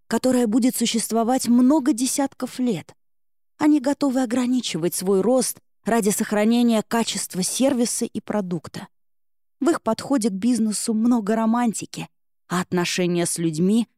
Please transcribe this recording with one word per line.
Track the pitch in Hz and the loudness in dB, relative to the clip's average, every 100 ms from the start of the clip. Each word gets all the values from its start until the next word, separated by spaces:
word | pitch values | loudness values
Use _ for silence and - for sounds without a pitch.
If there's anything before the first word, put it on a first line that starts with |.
| _ | _
которая | 226 254 254 240 | 0 2 2 2
будет | 233 247 - | 2 2 0
существовать | 240 233 - 226 226 262 - | -2 -2 -2 0 2 0 2
много | 240 254 311 254 | 4 6 4 2
десятков | 226 254 - 277 - 254 - | 0 -2 -2 -4 -4 -10 -4
лет. | 247 165 - - _ _ _ _ _ _ | -2 -2 -6 -20 _ _ _ _ _ _
Они | 302 294 | 2 4
готовы | 254 285 285 254 | 2 0 0 0
ограничивать | 247 254 247 254 - 165 170 | 0 0 0 0 -2 -4 -4
свой | - 185 190 | -2 0 2
рост | 196 254 - - _ _ | 4 2 0 -6 _ _
ради | - 233 202 | 0 2 2
сохранения | 196 220 214 220 240 240 220 - | 0 -2 0 2 4 2 2 0
качества | 226 220 202 - 175 | -2 -2 -4 -6 -6
сервиса | 185 - 269 247 247 - | -4 0 0 2 -2 -2
и | 233 226 | -6 -8
продукта. | - 208 185 170 - - - _ _ _ _ _ _ _ | -6 -4 -4 -6 -8 -16 -18 _ _ _ _ _ _ _
В | 277 | -2
их | 285 | 0
подходе | 226 220 - 277 214 | -2 -4 -2 -2 0
к | |
бизнесу | 190 233 233 220 202 - | -2 -2 0 0 -2 -2
много | 220 233 247 202 | 0 2 0 0
романтики, | 226 226 233 240 - - - 165 _ _ _ _ | 0 0 0 -2 -4 -10 -12 -14 _ _ _ _
а | 175 | -4
отношения | - 180 175 - 180 175 170 | -2 -2 -2 -2 -2 0 -2
с | - | -2
людьми | 165 156 185 226 214 | -4 0 0 0 -2